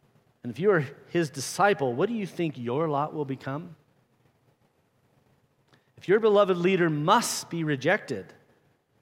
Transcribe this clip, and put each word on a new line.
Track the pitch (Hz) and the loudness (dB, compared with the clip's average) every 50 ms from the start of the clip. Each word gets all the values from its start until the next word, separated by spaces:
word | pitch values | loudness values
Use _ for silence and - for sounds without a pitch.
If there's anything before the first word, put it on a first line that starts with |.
| _ _ _ _ _ _ _ _ - | _ _ _ _ _ _ _ _ -14
and | 120 107 | -12 -8
if | - | -2
you | 175 214 | 2 2
are | 196 165 139 - - - - - | 2 2 2 -2 -8 -16 -18 -6
his | - 170 170 151 | -4 -2 -2 -2
disciple, | - 139 127 - - - 185 202 196 - 139 127 120 | -4 -8 -10 -8 -2 0 2 2 2 2 0 -2 -2
what | 127 180 220 | -2 -2 -2
do | 233 | -2
you | 220 202 | -4 -6
think | 160 - - 170 160 135 | -8 -6 -4 -4 -4 -4
your | 131 120 117 120 143 165 160 | -6 -6 -4 -2 -2 -2 -2
lot | 147 139 147 160 - | -2 -2 -4 -4 -4
will | 156 147 | -8 -6
become? | 135 135 123 - 135 135 151 175 180 160 _ _ _ _ _ _ _ _ _ _ _ _ _ _ _ _ _ _ _ _ _ _ _ _ _ _ _ _ _ _ _ _ _ _ _ _ _ _ _ _ _ _ _ _ | -6 -8 -8 -8 -8 -8 -8 -10 -12 -18 _ _ _ _ _ _ _ _ _ _ _ _ _ _ _ _ _ _ _ _ _ _ _ _ _ _ _ _ _ _ _ _ _ _ _ _ _ _ _ _ _ _ _ _
If | - - - | -12 -2 2
your | 190 226 | 2 4
beloved | 214 220 202 202 202 185 190 | 4 6 6 6 6 4 4
leader | 175 170 190 190 175 175 165 | 2 2 2 4 4 2 2
must | 156 147 147 170 208 247 - - - - - - | 0 0 2 4 4 4 4 0 -6 -8 -8 -8
be | 175 170 165 | -6 -6 -2
rejected, | 151 147 131 117 156 190 214 - - 131 98 90 - - _ _ _ _ _ _ _ _ _ _ _ _ _ | -2 -2 -2 0 0 0 0 -2 -6 -8 -8 -8 -12 -18 _ _ _ _ _ _ _ _ _ _ _ _ _